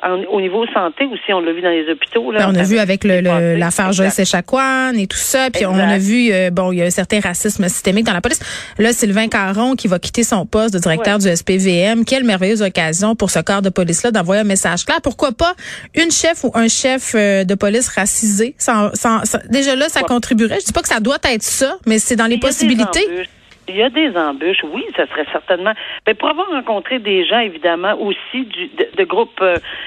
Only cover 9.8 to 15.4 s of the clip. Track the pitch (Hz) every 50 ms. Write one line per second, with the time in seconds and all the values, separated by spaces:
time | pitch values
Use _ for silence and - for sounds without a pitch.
9.8 | - 202 180 175 - - - 233 233 - 240 190 170 - - 214 220 226 196 175
10.8 | 175 180 160 165 226 202 202 214 196 190 170 170 - - 185 190 190 190 175 170
11.8 | 185 208 226 233 226 - 262 269 254 233 196 180 185 196 226 208 208 190 - 180
12.8 | 160 160 160 165 202 214 226 - 214 180 - 170 156 - 196 202 196 190 180 -
13.8 | 180 170 170 - - 240 220 208 170 170 196 208 220 202 196 190 - 180 170 175
14.8 | - - 302 330 - 277 226 - 302 269 233 -